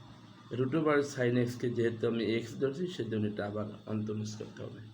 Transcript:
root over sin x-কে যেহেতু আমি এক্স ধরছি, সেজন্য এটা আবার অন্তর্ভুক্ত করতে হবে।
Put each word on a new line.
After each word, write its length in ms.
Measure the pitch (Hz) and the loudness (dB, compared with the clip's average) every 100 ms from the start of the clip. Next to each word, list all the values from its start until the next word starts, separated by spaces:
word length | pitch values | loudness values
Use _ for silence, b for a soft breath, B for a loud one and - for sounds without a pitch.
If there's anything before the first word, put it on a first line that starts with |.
| - - - - - 117 | -20 -20 -20 -20 -6 -2
root 160 | 131 160 | 2 2
over 180 | 151 147 139 | 4 4 4
sin 220 | 131 123 123 120 | 2 2 4 2
x-কে 200 | - 127 107 | 0 0 2
যেহেতু 260 | 117 113 120 | 2 2 0
আমি 120 | 117 104 113 | 2 2 0
এক্স 140 | 113 - | 0 -2
ধরছি, 240 | 135 139 180 - | -2 0 -4 -2
সেজন্য 300 | 107 107 107 | -2 0 0
এটা 120 | 101 101 | 0 -4
আবার 180 | 104 104 - - | -4 -6 -8 -6
অন্তর্ভুক্ত 420 | 107 107 107 107 - | -4 -2 -4 -6 -8
করতে 200 | 107 - 123 | -10 -10 -12
হবে। 160 | 107 110 | -12 -16